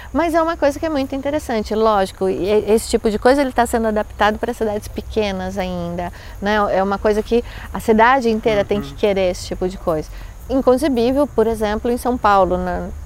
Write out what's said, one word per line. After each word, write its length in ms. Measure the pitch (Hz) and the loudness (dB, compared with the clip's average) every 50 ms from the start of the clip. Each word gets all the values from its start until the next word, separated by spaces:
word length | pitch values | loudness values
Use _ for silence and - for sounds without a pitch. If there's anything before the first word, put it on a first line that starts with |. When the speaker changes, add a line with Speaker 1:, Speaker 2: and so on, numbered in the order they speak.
| - - - | -14 -6 -2
Speaker 1:
mas 220 | 262 330 339 302 | -2 0 2 2
é 60 | 339 | 2
uma 160 | 320 330 339 | 2 0 0
coisa 220 | 330 320 294 - 294 | 0 0 0 0 0
que 80 | - | -2
é 20 | 320 | -2
muito 280 | 320 277 269 269 - | -2 -2 -2 -4 -4
interessante, 580 | 277 262 285 285 302 - - 240 220 208 - 208 | -6 -4 -4 -4 -4 -4 -2 -2 -2 -2 -2 0
lógico, 540 | 214 220 220 214 202 190 190 - - 190 190 | 2 2 4 4 2 2 0 -2 -2 -2 -2
e 160 | 190 127 165 190 | -2 -2 -2 0
e-, 220 | 214 214 202 202 214 | 2 2 2 4 2
esse 160 | 233 - - | 2 2 0
tipo 220 | - 220 - 233 | 0 0 0 0
de 80 | 202 214 | -2 2
coisa 220 | - 247 269 285 285 | 4 4 4 4 2
ele 80 | 262 - | 0 0
tá 140 | - 233 | 0 0
sendo 220 | - - 233 226 220 | 0 0 0 0 0
adaptado 500 | 214 214 208 - - - 214 208 214 214 | 0 -2 -2 -4 -2 0 0 2 2 0
pra 160 | - 226 240 | -4 -6 -4
cidades 320 | - 226 214 208 214 - | -2 -2 -2 -2 -4 -6
pequenas 720 | - - - - - - 220 214 202 190 185 185 185 190 202 | -6 -8 -10 -10 -4 -2 -2 -2 -2 -2 -4 -6 -6 -4 -4
ainda, 540 | 185 185 180 175 170 170 170 180 175 175 - - - - - - | -4 -4 -4 -4 -6 -4 -4 -6 -6 -6 -8 -12 -14 -16 -12 -6
né? 180 | 202 202 214 214 208 190 135 | -2 0 2 2 2 2 2
É 80 | 180 190 | 2 2
uma 120 | 196 202 | 2 0
coisa 280 | 196 - 220 208 208 214 | 0 2 2 2 2 0
que 200 | - 226 240 - - - - - - - | 2 0 0 0 -2 -8 -14 -12 -10 -10
a 60 | 220 | -4
cidade 500 | - - 220 214 226 240 262 277 233 233 | 2 2 6 6 6 6 6 4 2 2
inteira 340 | 220 220 - 240 220 202 196 | 0 0 0 0 2 2 0
tem 160 | - 208 208 | 0 0 -2
que 100 | 214 - | -2 -6
Speaker 2:
Uhum. 60 | 143 | -4
Speaker 1:
querer 360 | - - 208 196 196 190 180 180 | 0 0 2 2 2 2 0 0
esse 160 | - - - | -2 -6 -8
tipo 200 | 180 - 185 185 | -6 -4 -4 -4
de 80 | 190 | -4
coisa. 320 | 196 - - 165 156 151 - - - - - - - - - | -4 -2 -2 -2 -2 -4 -6 -12 -14 -14 -14 -16 -16 -8 -2
Inconcebível, 800 | 247 269 247 254 247 254 277 320 262 240 226 247 262 277 294 | -2 2 4 4 4 4 4 2 2 2 2 2 2 2 0
por 220 | - - - 220 220 | 2 2 2 2 2
exemplo, 420 | 226 214 220 208 208 214 - 247 | 0 0 -2 -2 -2 -2 -2 -2
em 60 | 240 | -2
São 200 | 247 - 240 247 | -2 -2 -2 -2
Paulo, 400 | 247 - 208 202 196 185 180 180 | 0 2 4 4 6 4 4 2
na, 320 | 180 180 180 175 180 175 185 - - - | 0 -2 -4 -4 -6 -6 -8 -10 -12 -10